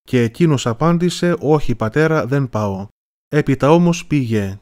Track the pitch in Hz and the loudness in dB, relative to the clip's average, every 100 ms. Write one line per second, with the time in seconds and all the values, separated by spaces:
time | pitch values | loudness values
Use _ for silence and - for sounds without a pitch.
0 | - 127 117 - 170 139 123 113 160 170 | -2 0 0 0 0 2 -2 0 0 2
1 | 175 - 175 170 131 151 - 117 110 147 | 0 -2 -2 -2 0 0 0 -2 -2 0
2 | 160 156 127 139 131 107 104 95 98 _ | 2 0 0 -2 -2 -2 -4 -6 -10 _
3 | _ _ _ 147 143 135 135 170 175 170 | _ _ _ -2 0 0 2 4 2 0
4 | - 151 120 110 98 98 | -2 -4 -2 -2 -4 -10